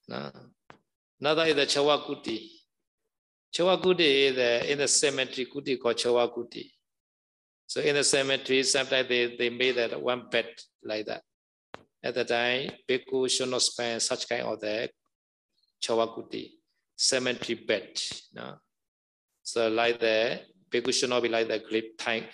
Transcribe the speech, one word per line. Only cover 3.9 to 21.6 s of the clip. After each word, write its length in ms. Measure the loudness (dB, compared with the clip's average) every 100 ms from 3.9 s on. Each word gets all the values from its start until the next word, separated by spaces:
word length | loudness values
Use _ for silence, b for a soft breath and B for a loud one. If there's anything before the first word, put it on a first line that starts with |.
| 4 4 6 4
is 80 | 4
the, 340 | 2 2 0
in 60 | 0
the 100 | 2
cemetery, 580 | 2 2 0 -4 -4 -6
kuti 340 | -6 -4 0
called 160 | 0 0
Chawakuti. 760 | 2 2 2 -2 -10 -12 -16 _ _ _ _ _ _ _ _ _ -8
So 80 | -2
in 140 | 2
the 100 | 2
cemetery, 600 | 4 2 2 0 2 2
sometimes 440 | 4 2 2 0 2
they, 260 | 2 0
they 140 | 0 -2
made 280 | 0 0 2
that 220 | -2 -2
one 300 | -2 -4 -2
bed 140 | -2 -2 -10 -20 _
like 220 | -6 -6 -6
that. 160 | -10 _ _ _ _ _ -20 _ _
At 120 | -6
the 100 | -4 -2
time, 440 | 0 0 -2 -4 -8 -2
bhikkhu 440 | -2 0 -2 0
should 180 | 0 0
not 140 | 0
spend 400 | -2 -2 -4 -2
such 260 | -2 -4 -4
kind 140 | -4
of 180 | -4 -4
the 300 | -4 -4 -6 _ _ _ _ _ _ _ _ -10
Chawakuti, 680 | -2 0 0 -4 -10 -10 -12 _ _ _ _ -2
cemetery 680 | 0 0 -2 -4 -4 -6 -2
bed. 320 | -2 -2 -8 -8 -10 -16
No? 220 | -16 -14 -16 _ _ _ _ _ _ _ _
So 260 | -6 -2 0
like 320 | 2 2 2
the, 420 | 2 2 0 -4 -12 _ -4
bhikkhu 220 | -2 0
should 160 | 0 0
not 140 | 0
be 80 | 2
like 180 | 0 0
the 140 | -2